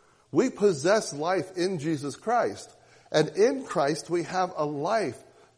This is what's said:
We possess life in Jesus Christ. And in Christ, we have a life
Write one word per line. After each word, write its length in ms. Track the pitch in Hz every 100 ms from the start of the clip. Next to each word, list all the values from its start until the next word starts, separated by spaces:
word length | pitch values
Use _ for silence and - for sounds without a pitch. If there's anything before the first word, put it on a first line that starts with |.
| _ _ _
We 180 | 143 254
possess 640 | - 208 147 160 214 -
life 420 | 143 165 185 131 175
in 240 | 185 180
Jesus 360 | 151 151 139 -
Christ. 580 | 220 240 127 104 - _ _ - -
And 180 | 156 156
in 340 | - 233 269
Christ, 460 | - 175 143 160 -
we 140 | 175
have 280 | 160 185 180 165
a 80 | 151
life 520 | 147 165 220 160 113 - _ _